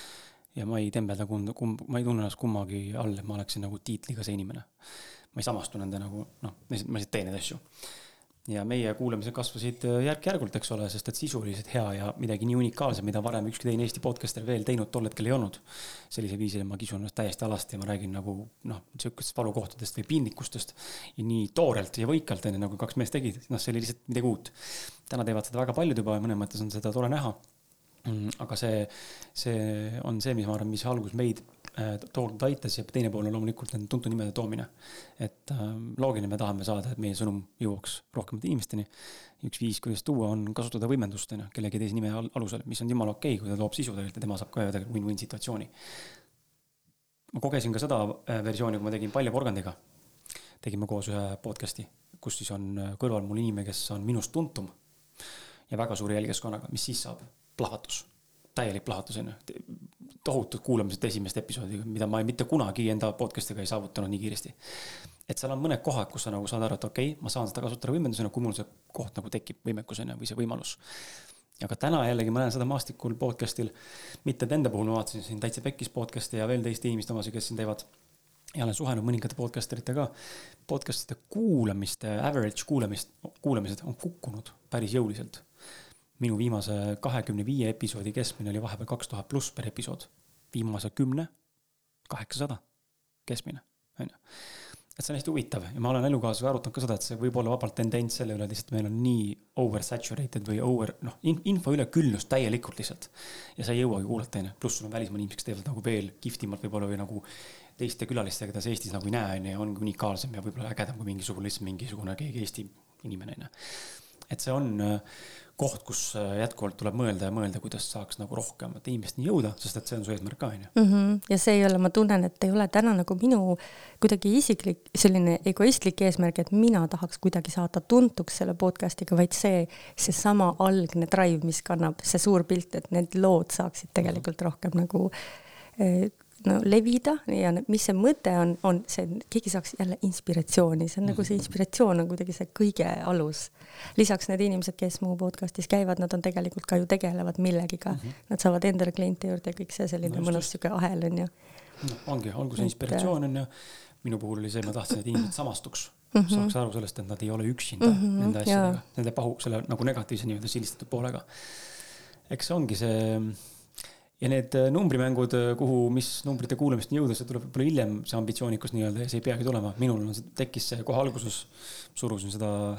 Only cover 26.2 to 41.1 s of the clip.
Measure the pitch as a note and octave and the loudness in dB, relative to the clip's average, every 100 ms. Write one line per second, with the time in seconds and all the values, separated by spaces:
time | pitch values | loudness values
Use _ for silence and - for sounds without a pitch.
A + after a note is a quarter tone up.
26.2 | A2+ G#2 G2+ G#2 G#2+ G#2 A2 A2+ B2 D3 | 0 0 -2 -4 -6 -4 -2 0 0 0
27.2 | B2+ - - _ _ _ _ _ A#2 G#2+ | -2 -6 -12 _ _ _ _ _ -4 -4
28.2 | G#2 - - G#2+ A#2 G#2+ G#2 - - - | -4 -6 -6 -2 0 0 -2 -8 -18 -18
29.2 | - - B2 A2+ G#2+ G#2 G#2+ A#2 - A2 | -14 -6 -2 0 0 -2 -4 -6 -4 -2
30.2 | C3 A#2 G2+ G#2+ G#2+ G#2+ B2 B2 G#2 A2+ | 0 0 0 -2 -2 -2 -2 -2 -2 -2
31.2 | B2 G#2+ - _ - - A2 G#2 - - | 0 -2 -8 _ -16 -6 -4 -4 -6 -4
32.2 | A#2 G#2+ C3 C#3+ A2+ - G#2+ B2+ A#2 G#2+ | -4 0 0 0 -4 -6 -4 0 0 0
33.2 | G#2+ A2 A2 A2 B2+ A2+ G#2 B2+ B2 A2+ | -2 0 -2 -4 -6 -8 -2 -2 -2 -2
34.2 | G#2 G2 A2 A2+ A#2+ - - - - - | -2 -4 -4 -4 -8 -14 -20 -20 -18 -8
35.2 | A2 _ - C3+ G#2 A2 A#2 A2+ C3 G#2+ | -8 _ -8 -4 -4 -6 -8 -2 0 0
36.2 | G2+ G#2 G#2 G2 F#2+ G#2 G#2+ A2+ G#2+ F#2+ | -2 -2 -2 -2 -2 -2 -2 -4 -4 -2
37.2 | A2 G2 F#2 - A2 G2 - - _ - | -2 -4 -8 -4 -4 -4 -6 -10 _ -8
38.2 | - A2 B2 C#3 - G#2+ G#2 - - - | -8 -6 -2 -2 -2 -6 -8 -12 -18 -18
39.2 | - - B2+ - A#2 G#2 B2 G#2+ - C#3 | -20 -12 -10 -4 -2 -2 -4 -4 -2 0
40.2 | G#2+ G#2+ G#2 G#2+ A#2 A2+ A#2 C3+ G#2 | 2 0 -2 -4 -4 -2 0 0 0